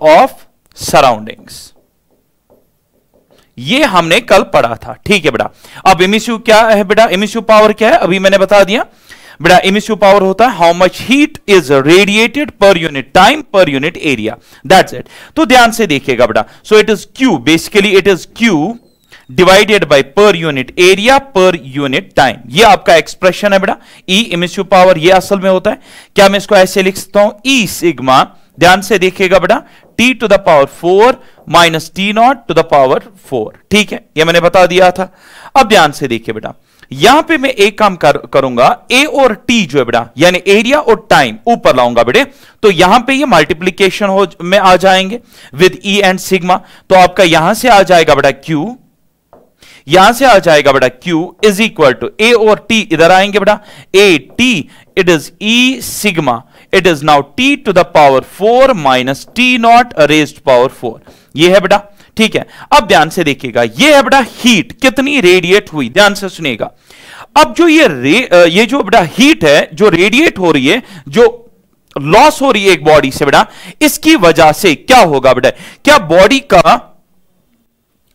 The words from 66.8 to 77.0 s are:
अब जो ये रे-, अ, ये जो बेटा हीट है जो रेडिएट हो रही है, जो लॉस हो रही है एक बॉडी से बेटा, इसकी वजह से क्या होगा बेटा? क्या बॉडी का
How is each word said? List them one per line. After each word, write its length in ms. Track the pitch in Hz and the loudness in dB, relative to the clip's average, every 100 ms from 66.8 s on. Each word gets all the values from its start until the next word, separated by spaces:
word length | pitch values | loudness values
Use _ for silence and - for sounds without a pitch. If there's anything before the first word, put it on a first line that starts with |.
| _ - - - - 285 | _ -20 -20 -20 -6 -2
अब 160 | 302 | -2
जो 140 | 233 339 | 0 2
ये 200 | 311 254 | 2 2
रे-, 460 | 135 131 208 247 | 0 -2 -2 2
अ, 120 | 175 170 | 2 2
ये 200 | 175 226 | 2 0
जो 180 | 277 | -2
बेटा 180 | 196 226 | 0 0
हीट 440 | 165 - 277 330 156 | 0 0 0 2 2
है 240 | 151 - | 0 0
जो 160 | 147 208 | 0 0
रेडिएट 500 | 165 202 240 330 - | 2 0 0 -2 -2
हो 120 | 175 | -2
रही 160 | 147 131 | 0 0
है, 140 | 233 - 185 139 | -2 -6 -18 -8
जो 440 | 151 233 - - _ _ _ _ 143 | 0 0 0 -12 _ _ _ _ -10
लॉस 400 | 139 208 302 - | 0 4 4 2
हो 100 | 269 | -2
रही 140 | 214 196 | 0 0
है 60 | |
एक 120 | 165 151 | 0 2
बॉडी 260 | 151 135 | 2 2
से 140 | - 143 | -4 0
बेटा, 200 | 151 214 - 180 - | 0 0 -6 -20 -6
इसकी 340 | 302 - 311 320 | -4 -2 -2 2
वजह 360 | 170 156 156 | 2 4 2
से 240 | 147 196 160 | 2 -2 -2
क्या 240 | - 254 | 0 2
होगा 340 | 180 139 131 | 2 2 0
बेटा? 160 | 123 123 - - - | 2 0 -2 -12 -6
क्या 140 | - 294 | 0 0
बॉडी 420 | 165 170 202 269 | 2 2 2 2
का 520 | - 185 160 247 - _ | 0 2 2 0 -2 _